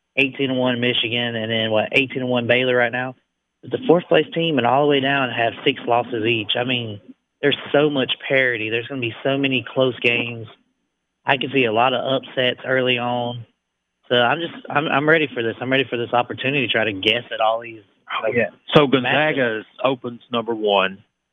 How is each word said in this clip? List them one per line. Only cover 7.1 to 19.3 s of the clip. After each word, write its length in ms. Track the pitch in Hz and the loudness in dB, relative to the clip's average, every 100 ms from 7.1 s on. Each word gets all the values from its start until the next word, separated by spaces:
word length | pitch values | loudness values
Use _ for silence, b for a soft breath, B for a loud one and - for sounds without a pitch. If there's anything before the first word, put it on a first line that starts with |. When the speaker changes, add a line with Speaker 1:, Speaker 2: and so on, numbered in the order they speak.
| - _ _ | -20 _ _
Speaker 1:
there's 160 | 143 127 - | -2 -2 0
so 180 | 147 151 | 2 4
much 220 | 143 127 - - | 2 -2 -4 0
parity. 420 | 135 131 117 110 | 2 2 0 -2
There's 180 | 113 117 | -4 -4
gonna 140 | 139 | -6
be 140 | 117 104 | -6 -4
so 140 | 139 139 | -2 0
many 280 | 139 131 113 | 0 0 -2
close 300 | - 131 117 | 0 0 2
games. 480 | 123 120 120 117 110 - _ _ _ _ _ _ - | 0 0 -2 -8 -14 -18 _ _ _ _ _ _ -2
I 120 | 135 | 0
can 120 | 135 | 0
see 120 | 135 120 | 0 2
a 80 | |
lot 200 | 107 127 | 2 2
of 280 | 123 131 135 | 0 0 -2
upsets 380 | 127 - 123 123 - | -2 -2 -2 -2 -2
early 340 | 131 127 123 | 0 0 0
on. 460 | 123 123 120 120 117 _ _ _ _ _ - | -2 -2 -4 -6 -12 _ _ _ _ _ 0
So 80 | 123 | 2
I'm 240 | 120 147 | 2 0
just, 140 | 170 - - | -4 -10 -6
I'm, 180 | 147 156 | -2 0
I'm 220 | 139 151 | 2 4
ready 180 | 165 147 | 4 2
for 80 | 123 | -2
this. 140 | 113 104 | -4 -4
I'm 120 | 127 | 0
ready 140 | 131 123 | 0 0
for 80 | 120 | -2
this 160 | 117 | 0
opportunity 540 | 120 120 113 131 143 117 | 0 0 -2 -2 0 0
to 40 | |
try 120 | 117 | 0
to 100 | 110 | 0
guess 300 | 98 107 117 - | 0 0 0 -2
at 80 | 113 | 0
all 180 | 110 113 | 0 0
these, 200 | 117 110 - _ - | -4 -16 -20 _ -10
Speaker 2:
Oh, 140 | - 110 | -4 -2
Speaker 1:
like, 80 | 113 | 0
Speaker 2:
yeah. 160 | 107 - - 160 | -2 -4 2 4
So 100 | 143 | 6
Speaker 1:
matchups. 60 | |
Speaker 2:
Gonzaga 680 | 131 123 147 151 | 4 2 2 2